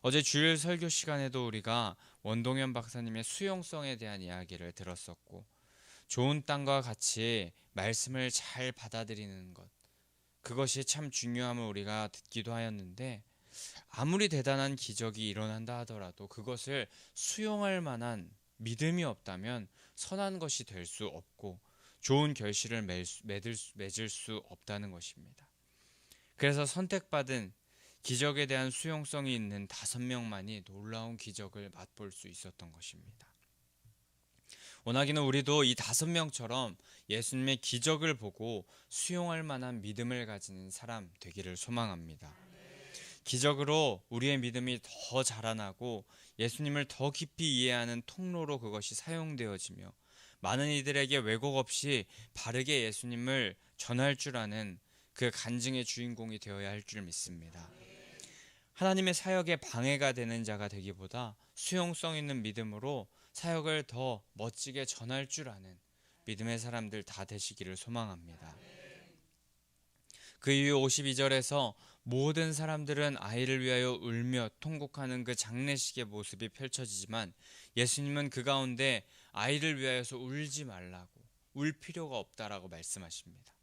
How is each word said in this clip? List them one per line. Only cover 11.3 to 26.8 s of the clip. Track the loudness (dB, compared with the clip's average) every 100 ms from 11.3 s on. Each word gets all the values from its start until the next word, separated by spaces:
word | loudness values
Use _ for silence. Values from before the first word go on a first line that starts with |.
| 0 0 0
우리가 | -2 -2 -2 -2 -2
듣기도 | -6 -6 -6 -2
하였는데, | -2 -2 -4 -8 -8 -6 -8 -14 _ _ -14 -14 -14 -10
아무리 | 0 4 6 6
대단한 | 4 4 4 2
기적이 | 0 -4 -2 -2 -2 -2
일어난다 | 0 -2 -4 -4 -6
하더라도 | -6 -8 -10 -10 -14
그것을 | -8 -6 -6 -2 -2 -2 -10 -16
수용할 | -6 -4 0 0 2 2 2
만한 | 0 -2 -2 -4 -8 -16 _ -8
믿음이 | -4 2 4 4
없다면 | 2 -2 -8 -6 -4 -4 -6 _ -20
선한 | -10 -6 -2 0 -2
것이 | -2 -2
될 | -4 -8
수 | -8 -4 -6
없고 | -6 -14 _ -10 -10 _ _ -20 _
좋은 | 6 6 6
결실을 | 2 0 0 0 -2
맺-, | -2 -2 -4 -8
맺을 | -6 -4 -4
수, | -6 -8
맺을 | -8 -6 -4 -4
수 | -6 -6 -6 -8
없다는 | -16 -6 -6 -6
것입니다. | -8 -12 -14 -20 -20 -20 _ _ _ _ _ _ -20 _
그래서 | 2 4 4
선택받은 | 2 0